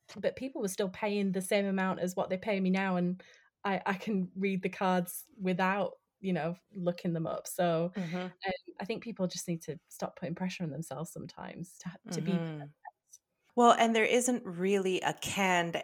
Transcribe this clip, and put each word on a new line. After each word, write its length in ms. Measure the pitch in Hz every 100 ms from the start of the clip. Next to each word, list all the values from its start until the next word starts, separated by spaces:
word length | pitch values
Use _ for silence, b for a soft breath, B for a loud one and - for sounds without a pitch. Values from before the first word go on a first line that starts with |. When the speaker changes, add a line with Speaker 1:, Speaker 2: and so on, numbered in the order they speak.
| -
Speaker 1:
but 220 | - 202 -
people 240 | 262 277
were 80 | 202
still 220 | - 196
paying 420 | 190 214 208 196
the 80 | 185
same 240 | 185 208 202
amount 340 | 190 190 -
as 140 | 180 185
what 120 | -
they 60 | 185
pay 240 | 226 196
me 80 | 185
now. 260 | 190 196 180
And 260 | 175 180 B B B _
I, 160 | 202 190 -
I 80 |
can 360 | 185 214 202 180 190
read 260 | 196 190
the 60 | 190
cards 560 | 185 190 185 175 - - -
without, 520 | 185 180 185 202 190 - _ _
you 120 | 190
know, 220 | 175 156 175 _
looking 420 | 202 175 175 185
them 120 | 165 160
up. 200 | - -
So, 460 | - 175 160 170 185
Speaker 2:
Mm-hmm. 320 | 170 180 180 - 196
Speaker 1:
um, 60 | 185 - -
I 40 |
think 180 | 190 226
people 240 | 233 208 180
just 220 | - -
need 140 | 165
to 160 | - 147 -
stop 300 | - - -
putting 160 | -
pressure 300 | 180 185 185
on 60 | 170
themselves 400 | 139 160 139 160
sometimes 680 | - - - - - 175 -
to, 120 | 180 165 -
to 80 | 170
be 160 | 156 175
Speaker 2:
Mm-hmm. 200 | 165 156
Speaker 1:
perfect. 160 | 147 - - - _ - _ _ _ -
Speaker 2:
Well, 160 | 240
and 220 | - 226
there 100 | 226
isn't 400 | 214 247 247 247 -
really 540 | 170 185 202 185 185
a 140 | -
canned 640 | 160 - - 190 180 170 160